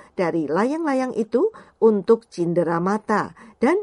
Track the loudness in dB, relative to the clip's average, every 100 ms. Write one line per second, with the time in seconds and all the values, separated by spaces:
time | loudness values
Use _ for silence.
0 | -12 -4 -2 -2 -2 0 -2 -2 -2 -2
1 | -2 -4 -2 0 0 -2 -18 0 2 4
2 | 2 0 0 -4 -2 0 0 0 0 -2
3 | -2 -2 -4 -10 -20 -2 0 0